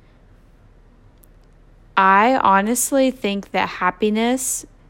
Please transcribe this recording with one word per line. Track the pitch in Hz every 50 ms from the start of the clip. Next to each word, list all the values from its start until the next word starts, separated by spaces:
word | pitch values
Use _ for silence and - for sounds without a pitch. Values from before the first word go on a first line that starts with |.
| _ _ _ _ _ _ - _ _ _ _ _ _ _ _ _ _ _ _ _ _ - _ _ _ _ _ - - _ _ _ _ _ _ - - _ _
I | 202 190 190 190 196 220 247 262
honestly | - - 196 196 196 202 220 247 240 - - 285 269 262 262
think | 254 - - 202 202 202 190 -
that | - 190 196
happiness | - - - 185 180 180 - 220 214 214 220 226 240 254 262 - - - - - - - _ _